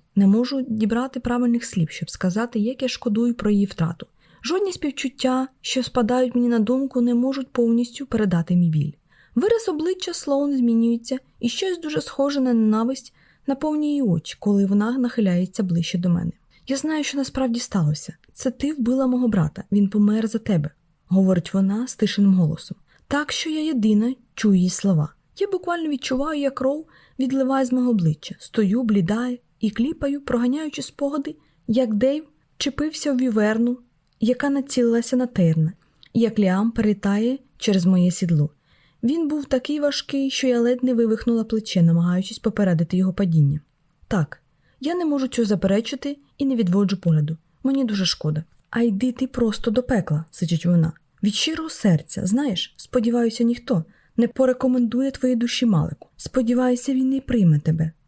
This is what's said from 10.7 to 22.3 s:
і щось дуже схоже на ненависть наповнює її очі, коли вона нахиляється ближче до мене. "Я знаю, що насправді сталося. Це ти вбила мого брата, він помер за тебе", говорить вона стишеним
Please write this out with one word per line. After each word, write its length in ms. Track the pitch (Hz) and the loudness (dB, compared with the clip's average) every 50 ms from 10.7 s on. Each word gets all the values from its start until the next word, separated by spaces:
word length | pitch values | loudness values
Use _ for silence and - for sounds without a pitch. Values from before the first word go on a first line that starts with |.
| 226 226 233 233 233 233 - - 262 262 _ _ _ _ | 2 2 2 2 0 -2 -4 -6 -6 -6 _ _ _ _
і 100 | - 240 | -6 -4
щось 300 | - - 392 381 349 339 | -4 -2 -2 -4 -4 -4
дуже 220 | 320 302 302 302 | -6 -4 -4 -4
схоже 380 | - - - - 277 285 285 285 | -4 -6 -4 -2 -2 0 0 0
на 140 | 254 254 240 | 0 2 2
ненависть 600 | 226 220 214 214 220 226 247 269 - - - _ _ _ _ _ _ - | 2 2 2 2 2 0 -2 -4 -6 -10 -16 _ _ _ _ _ _ -6
наповнює 420 | 269 269 269 302 311 302 302 302 294 | -6 -4 -2 -2 -2 -2 -2 -2 -2
її 120 | 294 285 | 0 0
очі, 340 | 262 202 165 156 - - - _ | 0 0 0 -2 -2 -8 -16 _
коли 260 | - 208 202 196 196 | -2 0 2 2 2
вона 320 | 190 202 202 208 233 254 | 2 2 0 0 0 -2
нахиляється 680 | 269 247 240 - 233 208 185 175 175 185 185 - - 196 | -2 -2 -2 -2 0 0 0 2 0 -2 -2 -4 -4 -2
ближче 340 | 180 165 170 165 - - | -2 0 -2 -2 -2 -4
до 120 | 175 180 180 | -2 0 0
мене. 220 | 170 175 165 170 - _ _ _ _ _ _ | 0 0 -2 -4 -8 _ _ _ _ _ _
"Я 100 | - 269 | -4 -4
знаю, 260 | 269 - 311 311 302 285 | -2 -2 -2 -2 -2 -4
що 140 | - 277 | -4 -4
насправді 420 | 277 262 - - 262 262 247 233 240 | -4 -4 -4 -2 -2 -2 -2 -2 -4
сталося. 540 | - - - 190 156 151 151 - - - - _ _ _ - | -4 -2 0 0 2 2 0 -2 -6 -12 -16 _ _ _ -6
Це 180 | - - 262 | -4 -4 -4
ти 220 | 247 - 277 294 311 | -2 -2 -4 -4 -2
вбила 340 | 285 220 240 262 262 269 | -2 0 0 2 2 2
мого 200 | 254 254 247 254 | 0 0 0 0
брата, 360 | 226 208 185 160 147 - - - - | 2 2 2 0 0 -2 -8 -8 -2
він 180 | 202 208 202 196 | 2 2 2 2
помер 380 | 214 214 208 208 214 226 220 | 2 2 2 4 4 2 0
за 120 | 214 - 220 | -2 -4 -4
тебе", 300 | - - 190 160 147 151 _ _ _ _ _ _ _ | -2 0 0 0 0 -2 _ _ _ _ _ _ _
говорить 460 | - 180 190 190 185 185 170 165 - - | 0 2 4 4 4 4 2 0 -2 0
вона 340 | 196 190 190 202 220 254 | 0 0 2 0 -2 -4
стишеним 460 | - - - 220 202 - 208 202 196 | -4 -2 -2 0 0 2 2 4 4